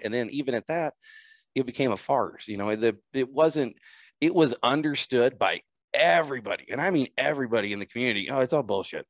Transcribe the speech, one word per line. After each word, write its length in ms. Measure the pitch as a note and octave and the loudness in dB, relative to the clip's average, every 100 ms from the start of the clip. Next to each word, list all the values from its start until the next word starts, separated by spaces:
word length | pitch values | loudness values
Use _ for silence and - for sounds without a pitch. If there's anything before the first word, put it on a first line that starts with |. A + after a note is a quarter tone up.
And 80 | G#2+ | -4
then 160 | A#2+ A2+ | -4 -4
even 240 | C#3 C3 | -4 -4
at 120 | A#2 - | -4 -4
that, 280 | E3 D#3 - - - - _ _ | -4 -4 -8 -16 -20 -20 _ _
it 100 | C3 | -4
became 280 | B2+ - C3+ | -4 -2 -2
a 40 | G2 | -2
farce. 520 | - C#3 G2 - - | 0 0 0 -6 -12
You 80 | G2+ | -6
know, 180 | G#2 G#2+ | -2 0
the, 220 | A2+ G2+ _ | 0 -2 _
it 160 | C3+ B2+ | -4 -2
wasn't, 440 | C#3 D#3+ D3+ B2 - - - - - | 2 2 2 -4 -6 -20 -20 -20 0
it 140 | D#3+ | 2
was 200 | F3+ D3 A2+ | 4 4 4
understood 760 | A#2+ C#3+ D#3 C#3 - B2+ B2 A2 | 0 2 0 -2 0 2 2 2
by 240 | F2+ E2+ - _ _ | 0 0 -6 _ _
everybody. 720 | - E3 E3+ D3+ B2+ G2+ F2+ - | 2 4 4 2 -4 -6 -8 -6
And 100 | B2 | -4
I 100 | F3+ | 0
mean, 180 | E3 B2+ - | 0 0 -2
everybody 560 | C#3 C#3+ B2 A2+ G2+ | -2 -2 -2 0 -2
in 60 | G2+ | -4
the 80 | G2 | -8
community, 420 | A#2 B2 G2+ G2 | -4 -2 -2 -2
"Oh, 100 | C3+ | -2
it's 120 | C3 | 0
all 100 | D#3 | 0
bullshit." 420 | G#2+ G2 F2+ D#2+ - | 0 -2 -4 -8 -6